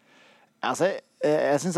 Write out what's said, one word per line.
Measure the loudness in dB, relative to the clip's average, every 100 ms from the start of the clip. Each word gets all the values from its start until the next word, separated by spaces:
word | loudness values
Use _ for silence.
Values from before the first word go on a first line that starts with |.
| _ -20 -20 _ _ -8
Altså, | -4 0 0
jeg, | -2 -12 -4 0
jeg | 2 2 0
synes | 0